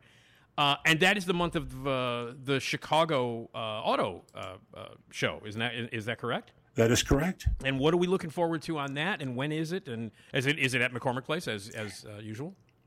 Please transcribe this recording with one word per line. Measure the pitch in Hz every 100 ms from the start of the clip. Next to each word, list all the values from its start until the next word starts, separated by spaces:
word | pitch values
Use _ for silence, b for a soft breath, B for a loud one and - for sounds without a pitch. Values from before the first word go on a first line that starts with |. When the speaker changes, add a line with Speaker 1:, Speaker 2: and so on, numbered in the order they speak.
| - b b b b -
Speaker 1:
Uh, | 143 143 160
and | 160
that | 185 208
is | 180
the |
month | 175 170 165
of, | 131 131 139
uh, | 131 123 120 117 139
the | 131 135
Chicago, | - 143 - 151 165 143 123 117 117
uh, | 117
Auto, | 113 107 170 269 113 87 -
uh, | - 95 95 - -
uh, | - - -
Show. | - 120 78 107
Isn't | 107
that, | 117 120 117
is | 120 107
that | 113
correct? | 117 151 - - _ -
Speaker 2:
That | 113
is | 120
correct. | - 139 165 180 - -
Speaker 1:
And | 135 135
what | 143
are | 175
we | 180
looking | 185 170
forward | 143 170 165
to | - 156
on | 139 139
that? | 165 208
And | 135 123
when | 143
is | 151 160
it? | 185 165
And | 113 113 - b
is | 139 131
it, | 151
is | 135
it | 123
at | 123
McCormick | 123 135 123 -
Place | 156 165
as, | 107 101
as, | 113 107 - -
uh, | 104
usual? | 110 110 156 196 _ _